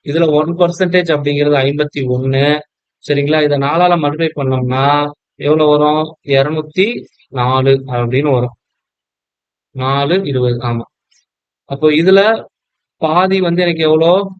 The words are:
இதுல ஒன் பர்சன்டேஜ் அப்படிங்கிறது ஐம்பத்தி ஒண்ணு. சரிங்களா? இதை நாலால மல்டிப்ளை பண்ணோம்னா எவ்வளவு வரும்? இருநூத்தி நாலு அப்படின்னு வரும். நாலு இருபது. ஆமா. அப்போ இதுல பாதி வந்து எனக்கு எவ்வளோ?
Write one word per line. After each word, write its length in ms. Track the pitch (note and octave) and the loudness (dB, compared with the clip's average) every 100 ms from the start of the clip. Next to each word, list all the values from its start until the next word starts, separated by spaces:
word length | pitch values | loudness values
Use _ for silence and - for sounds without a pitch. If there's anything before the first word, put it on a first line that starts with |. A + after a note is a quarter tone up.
| D#3+ | -6
இதுல 240 | D#3+ D#3+ | 0 2
ஒன் 240 | D3 D#3 E3+ | 2 0 0
பர்சன்டேஜ் 520 | E3+ E3+ F3+ F3+ F3 | -2 0 0 0 0
அப்படிங்கிறது 440 | D3 C#3+ C#3+ D3 C#3+ | -2 -2 0 0 2
ஐம்பத்தி 460 | C3+ D3 D3 C#3+ B2+ | 0 -2 -4 -4 -4
ஒண்ணு. 520 | B2+ C3 C3+ C#3+ D3 - _ _ _ - | -2 0 0 0 0 -6 _ _ _ -4
சரிங்களா? 380 | C#3+ C#3+ D#3 | -2 0 0
இதை 140 | D3 C#3+ | 0 0
நாலால 400 | C#3 E3 F3+ E3+ | 0 2 2 2
மல்டிப்ளை 320 | D3+ D3+ E3 D#3 | -2 -2 -4 -2
பண்ணோம்னா 760 | C3 C3 B2+ C3 C#3 D3 D3 - _ _ | -2 -2 -2 0 0 0 -2 -8 _ _
எவ்வளவு 340 | C#3+ D#3 D3+ | 0 2 2
வரும்? 460 | D3 D3+ D#3 D#3 - D3+ | 2 2 0 -4 -10 -2
இருநூத்தி 600 | C#3 C#3+ D#3+ D3+ F3+ G#3+ A#3+ - _ _ | 0 0 -4 -6 -2 -2 -4 -12 _ _
நாலு 540 | C3 B2 C3 C3+ C3+ C3+ | -4 -2 0 2 0 0
அப்படின்னு 440 | B2 A#2 B2+ D3 | -4 -2 -2 0
வரும். 240 | B2+ B2 - _ _ _ _ _ _ _ _ _ _ _ C3 | 0 -2 -8 _ _ _ _ _ _ _ _ _ _ _ -6
நாலு 460 | C3 C#3 C#3+ F#3+ | -2 0 0 0
இருபது. 360 | E3 B2+ B2 A#2+ | 0 0 0 -2
ஆமா. 260 | A#2+ A#2 - _ _ _ _ _ _ _ _ | -4 -4 -6 _ _ _ _ _ _ _ _
அப்போ 240 | C3+ D3+ | 0 2
இதுல 540 | D3+ E3+ G3 G#3 A3+ - _ _ _ _ _ | 2 4 4 4 0 -6 _ _ _ _ _
பாதி 420 | D#3 E3 F#3+ F#3+ | -2 0 0 0
வந்து 220 | F3 E3+ | 0 0
எனக்கு 220 | F3 D#3+ | 0 0
எவ்வளோ? 480 | D#3 D#3 E3 F#3+ G3 | 0 2 4 2 0